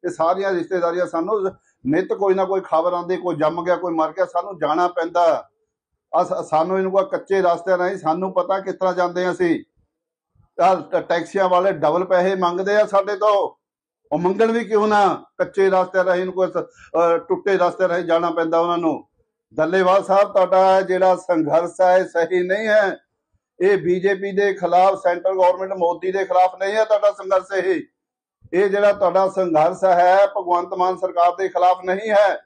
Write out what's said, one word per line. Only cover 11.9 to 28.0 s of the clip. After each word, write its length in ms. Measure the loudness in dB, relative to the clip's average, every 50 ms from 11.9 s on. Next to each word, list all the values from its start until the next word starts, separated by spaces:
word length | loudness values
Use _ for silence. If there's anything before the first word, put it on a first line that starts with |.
| 0 0 0
ਪੈਸੇ 300 | 0 0 2 2 0 0
ਮੰਗਦੇ 400 | 0 -2 -2 -2 -2 -2 0 2
ਆ 100 | 2 2
ਸਾਡੇ 300 | 2 2 0 0 0 -4
ਤੋਂ, 420 | 0 2 2 2 2 0 -2 -6 _ _ _ _ _ _ _ _ _ _ _
ਉਹ 80 | -4 -2
ਮੰਗਣ 320 | 0 -2 2 2 2 2
ਵੀ 140 | 2 -2 -4
ਕਿਉਂ 220 | 0 0 0 2
ਨਾ, 360 | 2 2 4 2 2 0 -2 -10 _ _
ਕੱਚੇ 320 | -6 -6 -4 0 2 2 4
ਰਸਤੇ 340 | 4 2 0 0 0 0 2
ਰਾਹੀਂ 220 | 2 0 0 -2
ਨੂੰ 80 | -4 -2
ਕੋਈ 140 | -2 -2 -2
ਸ-, 60 | -2
ਅਹ, 600 | -6 -8 -8 _ _ -20 -6 -2 0 2 2 2
ਟੁੱਟੇ 400 | 0 0 -4 -4 -4 0 -2 0
ਰਸਤੇ 300 | 2 0 0 0 0 -2
ਰਾਹੀਂ 180 | 0 0 -2 -2
ਜਾਣਾ 240 | 0 0 0 0 0
ਪੈਂਦਾ 300 | -2 -2 -2 0 0 0
ਉਹਨਾਂ 180 | 0 0 -2
ਨੂੰ। 300 | -2 -2 -2 -4 -4 -10 _ _ _ _ _ _ _ _ _ _
ਡੱਲੇਵਾਲ 500 | -2 -2 0 2 2 2 4 2 2 2
ਸਾਹਿਬ, 300 | 2 2 2 2 2 2
ਤੁਹਾਡਾ 480 | 0 2 4 4 4 4 6 4 4
ਜਿਹੜਾ 340 | 2 0 0 2 4 2 2
ਸੰਘਰਸ਼ 680 | 0 0 -2 0 0 0 2 0 0 0 -2 -2 2
ਹੈ, 160 | 2 4 4
ਇਹ 80 | 4 2
ਸਹੀ 420 | 0 -2 -2 -2 0 0 -2 0
ਨਹੀਂ 200 | -2 -4 -4 -2
ਹੈ। 300 | 2 2 2 2 2 -2 -6 _ _ _ _ _ _ _ _ _ _ _ _
ਇਹ 160 | 2 2 2
ਬੀਜੇਪੀ 540 | 2 0 0 -2 0 0 -2 -2 -2 -4 -4
ਦੇ 220 | -2 0 0 0 -2
ਖਿਲਾਫ, 500 | -2 -2 2 4 4 4 4 2 0 0
ਸੈਂਟਰਲ 300 | -2 -2 0 -2 -4 0
ਗੌਰਮੈਂਟ 400 | 2 2 2 2 0 -4 -8 -4
ਮੋਦੀ 380 | -2 -2 -2 -2 -2 -4 -4
ਦੇ 140 | -2 -2 -4
ਖਿਲਾਫ 300 | 0 2 2 2 2 0
ਨਹੀਂ 180 | -4 -6 -4 0
ਹੈ 120 | -2 0
ਤੁਹਾਡਾ 260 | 2 0 2 2 0
ਸੰਘਰਸ਼। 540 | -2 -2 -4 -2 -2 -2 -2 -2 -6 -4 -2
ਇਹ, 160 | -2 -2 -4 -4 _ _ _